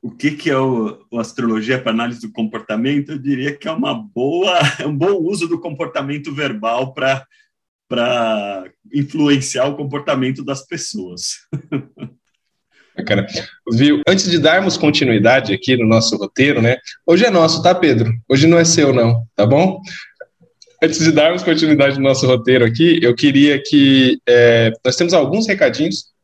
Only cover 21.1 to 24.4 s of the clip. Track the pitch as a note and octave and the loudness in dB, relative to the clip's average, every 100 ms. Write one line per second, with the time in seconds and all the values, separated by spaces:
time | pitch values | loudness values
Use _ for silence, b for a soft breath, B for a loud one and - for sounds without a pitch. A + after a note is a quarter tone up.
21.1 | D3 D#3 F3+ F3+ D#3 D#3 D3 C#3 C#3 C3+ | 4 2 0 -2 0 2 4 2 2 0
22.1 | C3 B2 B2+ A2+ B2+ A#2 A2+ E3 E3 A#2+ | 2 2 2 4 4 2 2 2 4 2
23.1 | A#2+ D3 C3+ D3 C#3 C#3 D3 C#3 C3+ B2+ | 2 2 4 4 2 0 4 4 4 4
24.1 | - - A#2+ | 0 2 4